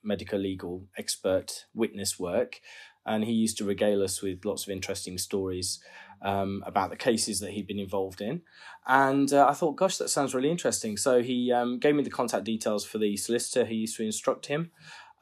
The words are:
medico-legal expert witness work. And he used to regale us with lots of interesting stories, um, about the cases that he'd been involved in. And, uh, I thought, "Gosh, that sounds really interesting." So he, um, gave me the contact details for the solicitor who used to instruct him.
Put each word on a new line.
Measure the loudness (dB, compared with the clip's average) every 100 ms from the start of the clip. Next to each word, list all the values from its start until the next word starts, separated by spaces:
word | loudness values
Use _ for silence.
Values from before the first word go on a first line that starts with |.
medico-legal | -6 -6 -2 -2 -2 -4 -6 -8 -10 -12
expert | -8 -4 0 0 -2 -12 -10
witness | -4 -2 -2 -6 -4
work. | -2 0 -2 -6 -20 -20 -20 _ -4
And | -2
he | 0
used | 2 2 0
to |
regale | -2 2 2 2
us | 0 -2
with | -6 -6
lots | -6 -6
of | -6
interesting | -6 -6 -6 -6 -8
stories, | -4 -2 -2 -2 -4 -6 -12 -20 -20 -10
um, | -4 -2 -2 -4 -2
about | 0 0
the | 0
cases | 2 2 2 -4
that | -4
he'd | -6 -6
been | -6
involved | -4 -2 -2 -4
in. | -4 -6 -8 -20 -20 -10 2
And, | 6 6 6 6
uh, | 8 8
I |
thought, | 6 0 2
"Gosh, | 0 0
that | -2
sounds | 0 0
really | 2 0
interesting." | 0 0 -2 -2 -2
So | 4 4
he, | 4 2 2
um, | 4 2 2
gave | 4
me | 4
the | 2
contact | 0 0 0
details | -2 -2 0 -2
for | -2 -2
the | 0 0
solicitor | 0 0 0 0
who | 0
used | 0 -4 -4
to |
instruct | -4 -2 -2 -2 -2
him. | -4 -4 _ -20 -20 -20 -6